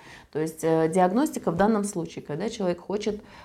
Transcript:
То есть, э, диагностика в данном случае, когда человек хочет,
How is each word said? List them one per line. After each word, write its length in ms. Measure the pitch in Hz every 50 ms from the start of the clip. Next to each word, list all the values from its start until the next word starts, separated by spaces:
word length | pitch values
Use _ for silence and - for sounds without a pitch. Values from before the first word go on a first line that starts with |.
| - - - - - _ -
То 80 | 143
есть, 240 | 156 160 156 - -
э, 240 | 160 160 160 160 160 165
диагностика 600 | 190 180 180 190 233 294 311 - - - - 165
в 40 |
данном 280 | 165 196 208 226 208 208
случае, 400 | 202 - 185 160 165 - - -
когда 240 | - 147 156 190 233
человек 300 | 226 - 196 180 175 175
хочет, 420 | - - 185 208 202 220 208 208 - - - - -